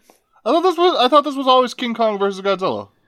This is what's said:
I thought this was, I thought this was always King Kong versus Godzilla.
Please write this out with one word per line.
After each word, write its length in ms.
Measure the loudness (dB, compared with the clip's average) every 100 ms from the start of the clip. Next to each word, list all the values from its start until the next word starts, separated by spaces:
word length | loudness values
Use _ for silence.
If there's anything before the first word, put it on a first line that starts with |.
| _ _ _ _
I 80 | -2
thought 100 | 0
this 140 | 0 2
was, 180 | 0 2
I 100 | 2
thought 160 | 2
this 120 | 2 -4
was 100 | 2
always 280 | 2 2
King 200 | -4 -8
Kong 240 | -2 -2 0
versus 220 | -4 -2
Godzilla. 480 | -4 -2 -2 -4 -8 _